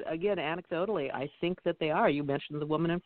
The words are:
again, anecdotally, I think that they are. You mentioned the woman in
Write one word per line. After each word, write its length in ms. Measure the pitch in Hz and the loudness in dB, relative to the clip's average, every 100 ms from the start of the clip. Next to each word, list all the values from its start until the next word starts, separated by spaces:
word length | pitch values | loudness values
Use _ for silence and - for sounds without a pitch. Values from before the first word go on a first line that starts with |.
| - | -2
again, 300 | 165 202 185 | -2 0 0
anecdotally, 760 | 147 175 - 170 202 185 135 | -2 -4 -4 -4 -2 -2 -2
I 160 | 123 143 - | -4 -6 -4
think 220 | 175 180 | -2 0
that 140 | 175 170 | -2 0
they 120 | 156 | 0
are. 200 | 170 214 | 4 4
You 120 | 143 | 4
mentioned 380 | 143 139 - 147 | 0 -2 -2 -6
the 60 | 151 | -2
woman 240 | 156 170 | 0 2
in 100 | 175 | 0